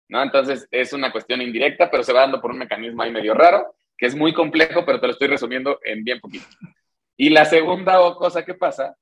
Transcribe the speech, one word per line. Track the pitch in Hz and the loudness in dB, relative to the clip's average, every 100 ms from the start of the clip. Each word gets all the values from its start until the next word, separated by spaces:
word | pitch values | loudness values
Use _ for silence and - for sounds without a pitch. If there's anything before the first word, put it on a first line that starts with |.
| - | -10
¿no? | 120 | -4
Entonces, | 135 139 131 127 - | -2 0 0 -4 -6
es | 123 123 | -4 -4
una | 139 131 | -4 -6
cuestión | 110 - 127 | -8 -6 -6
indirecta, | 123 113 143 - 170 | -6 -2 -2 0 0
pero | 135 | 0
se | 120 | 0
va | 123 | 2
dando | 139 135 | 2 0
por | 117 | -6
un | 127 | -8
mecanismo | 120 107 117 117 | -10 -10 -10 -8
ahí | 117 | -6
medio | 113 107 | -4 -2
raro, | 113 170 202 - - _ - | 6 6 6 -2 -12 _ -4
que | 123 | -4
es | 143 | 0
muy | 156 | 0
complejo, | 165 156 160 160 175 170 | 0 0 0 0 0 -2
pero | 123 | -2
te | 123 | -2
lo | |
estoy | 117 143 | -2 -2
resumiendo | 143 120 131 135 139 | -2 -6 -6 -6 -6
en | - 107 110 | -8 -10 -8
bien | 123 | -10
poquito. | - 87 - _ - _ _ _ _ - | -12 -20 -20 _ -20 _ _ _ _ 0
Y | 143 | 4
la | 156 | 6
segunda | 151 165 160 180 185 185 | 6 4 2 -2 2 4
o-, | 175 175 | 4 2
cosa | 175 170 170 | -4 -4 -8
que | |
pasa | 180 175 135 135 - | -6 -6 -4 -8 -10